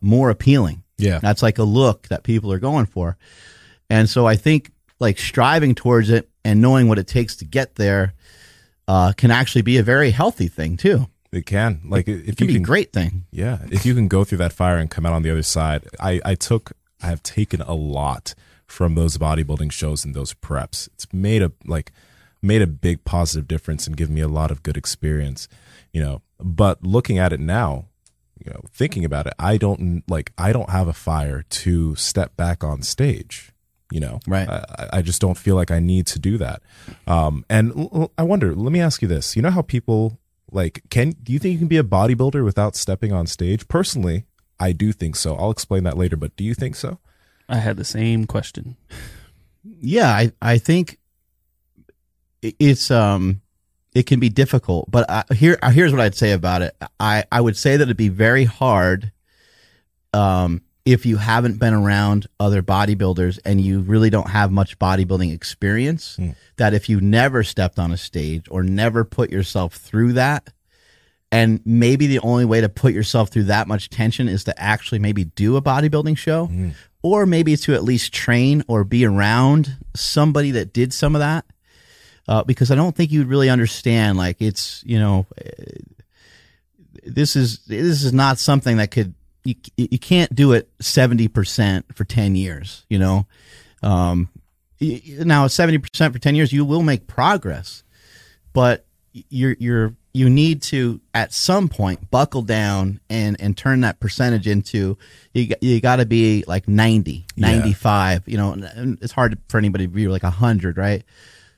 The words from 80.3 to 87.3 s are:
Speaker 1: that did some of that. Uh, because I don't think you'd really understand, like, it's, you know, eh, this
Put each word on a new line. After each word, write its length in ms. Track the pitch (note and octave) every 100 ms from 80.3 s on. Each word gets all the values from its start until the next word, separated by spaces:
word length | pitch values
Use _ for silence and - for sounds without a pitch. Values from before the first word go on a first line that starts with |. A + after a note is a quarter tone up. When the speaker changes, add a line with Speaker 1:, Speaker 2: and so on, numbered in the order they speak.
| D3 C#3+
Speaker 1:
that 200 | B2 F#2
did 220 | A#2+ C3
some 200 | - D3
of 60 | D3+
that. 240 | D3 D#3+ - _ _ _ _ _ _ _ -
Uh, 180 | G#2+
because 260 | B2+ B2+ B2
I 40 |
don't 200 | C3+ F3 D#3+
think 140 | E3
you'd 140 | D3+ B2+
really 220 | C#3 C3+
understand, 640 | B2+ A#2 - B2 A#2 G#2+ F#2+
like, 220 | F2+ F2
it's, 420 | A2 G2 - - -
you 120 | A#2
know, 280 | G#2 F#2+ F#2+ -
eh, 380 | - - - - - - _ _ _ _ _ _ _ _ _ -
this 320 | - A#2+ D3